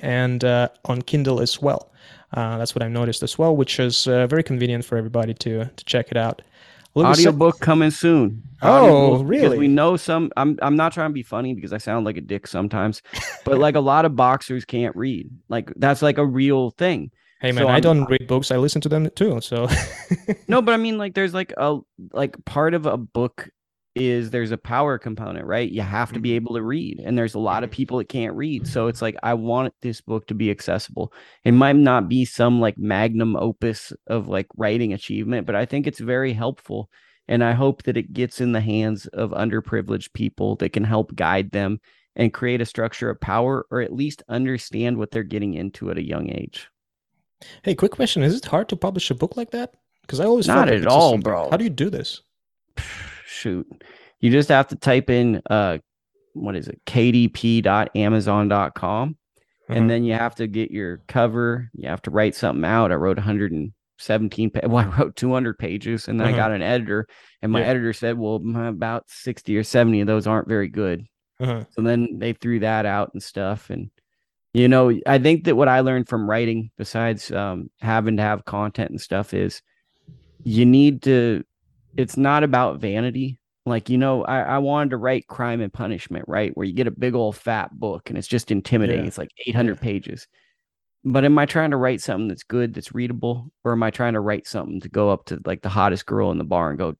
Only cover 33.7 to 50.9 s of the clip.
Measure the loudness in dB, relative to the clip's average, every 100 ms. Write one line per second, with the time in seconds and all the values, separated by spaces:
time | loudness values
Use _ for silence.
33.7 | -4 -12 -16 -6 -6 -4 -4 -6 -4 -2
34.7 | 0 -2 -4 -6 -6 -4 -4 -2 -2 -2
35.7 | -2 -4 -6 -4 -2 -2 -2 -4 -6 -10
36.7 | -12 -12 _ _ _ -2 0 2 2 2
37.7 | 0 -4 -4 -4 -4 -6 -4 -2 -2 -2
38.7 | -2 -2 -4 -8 -6 -4 -2 -2 -2 -2
39.7 | -4 -4 -6 -8 -6 -6 -2 -4 -2 -2
40.7 | -2 0 0 -2 -2 0 0 -2 -4 -4
41.7 | -6 _ _ _ -2 0 0 -4 -2 -4
42.7 | -4 -6 -4 -6 -6 -2 0 0 -2 -4
43.7 | -6 -6 -6 -6 -8 -8 -4 -4 -4 -6
44.7 | -4 -4 -4 -4 -6 -6 -6 -6 -6 -8
45.7 | -8 -8 -6 -6 -6 -6 -8 -10 -14 -20
46.7 | _ _ _ _ _ _ _ -20 -8 -4
47.7 | 0 0 0 -2 2 0 0 -2 -2 -2
48.7 | -4 -4 -4 -4 -4 -4 -6 -8 -8 -10
49.7 | _ _ _ -10 -2 2 2 4 4 4
50.7 | 4 4